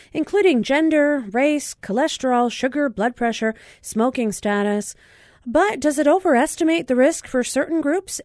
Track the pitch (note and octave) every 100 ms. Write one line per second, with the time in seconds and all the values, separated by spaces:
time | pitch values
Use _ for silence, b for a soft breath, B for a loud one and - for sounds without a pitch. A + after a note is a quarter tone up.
0 | B - D4+ G4+ F#4+ B3+ G#3 C#4 D#4+ D4+
1 | D4 D4 G#3+ G#3+ C#4+ D4 - - - G#3
2 | D#4 - C4 B3 A#3+ - C4 C#4+ C#4+ G3+
3 | A3+ B3 A#3 A3 A3 A3 B B - G#3+
4 | A#3+ B3 A3 F#3+ G#3 G3+ G3+ G#3 G#3 -
5 | b b b b - C#4+ E4+ - D4 C#4+
6 | C#4+ F4+ F#4 B3 D4+ - D#4+ E4 - B3
7 | C4+ E4 - B3+ A#3+ C4 - E4 C#4+ F4
8 | F#4+ -